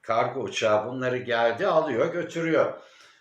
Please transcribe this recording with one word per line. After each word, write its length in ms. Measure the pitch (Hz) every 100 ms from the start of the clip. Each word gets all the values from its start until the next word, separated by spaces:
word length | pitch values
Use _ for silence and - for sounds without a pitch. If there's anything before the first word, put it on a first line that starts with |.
kargo 380 | - 113 120 135
uçağı 460 | 101 - 110 107 113
bunları 300 | 131 127 127
geldi, 500 | - 117 117 113 190
alıyor, 460 | 160 156 117 165
götürüyor. 600 | 175 160 165 165 147 - - - - - _